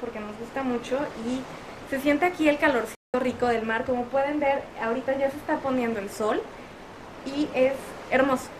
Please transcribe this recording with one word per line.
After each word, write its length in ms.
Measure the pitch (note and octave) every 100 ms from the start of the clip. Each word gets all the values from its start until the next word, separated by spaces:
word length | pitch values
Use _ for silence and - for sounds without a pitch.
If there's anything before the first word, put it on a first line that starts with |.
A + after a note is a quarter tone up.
porque 200 | A#3 A3+
nos 180 | G#3 G#3+
gusta 240 | A#3 C4+
mucho 360 | C4 A#3 - C4 D4 A3+ A3+
y 140 | C4 - - - - -
se 100 | C4+
siente 240 | C#4+ C#4+
aquí 240 | F4+ F4 D4+
el 100 | D4
calorcito 380 | D#4 A#3+ A3 - _ B3+
rico 260 | B3 A#3+ B3
del 200 | A3+ A3+
mar. 180 | A3+
Como 200 | B3 B3
pueden 360 | A#3+ C4+ C#4+ D4
ver, 220 | C#4 C#4 - -
ahorita 360 | A3+ B3+ C4 C4+
ya 120 | C4+
se 60 | D4
está 220 | - D#4
poniendo 420 | C4+ B3+ A#3 G#3+
el 80 | G3+
sol 320 | - G#3+ E4 - - - - - - - - C4+
y 220 | C#4 D4+
es 200 | C4 C4 C4+ - - -
hermoso. 380 | B3+ C#4+ B3+ -